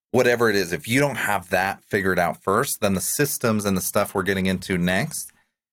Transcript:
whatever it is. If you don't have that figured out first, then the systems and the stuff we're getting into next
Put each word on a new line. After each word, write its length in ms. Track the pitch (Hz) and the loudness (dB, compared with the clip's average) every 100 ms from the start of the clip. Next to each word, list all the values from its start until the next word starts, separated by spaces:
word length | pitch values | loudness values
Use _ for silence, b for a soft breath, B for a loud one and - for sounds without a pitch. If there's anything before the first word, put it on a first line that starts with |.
| _ | _
whatever 400 | 120 123 120 113 | 2 2 4 2
it 60 | 101 | 2
is. 160 | 87 | 0
If 140 | 85 90 | -4 -2
you 120 | 127 | 0
don't 160 | 143 117 | 0 -2
have 320 | - 101 87 | -2 -2 0
that 320 | 92 95 95 | 0 0 -4
figured 340 | - 107 95 90 | -4 -2 0 2
out 240 | 85 73 | 0 -2
first, 380 | - 101 139 - | 0 0 0 -2
then 140 | 104 | 0
the 60 | 92 | 0
systems 640 | - - 143 - 120 107 | -2 -2 -2 0 0 0
and 120 | 101 92 | 0 -2
the 40 | |
stuff 320 | - 107 101 | 0 -2 0
we're 80 | 101 | 0
getting 220 | 92 95 92 | 0 0 0
into 300 | 92 - 92 | -2 -2 0
next 540 | 87 95 147 - - - _ _ _ | 0 0 -2 -6 -12 -18 _ _ _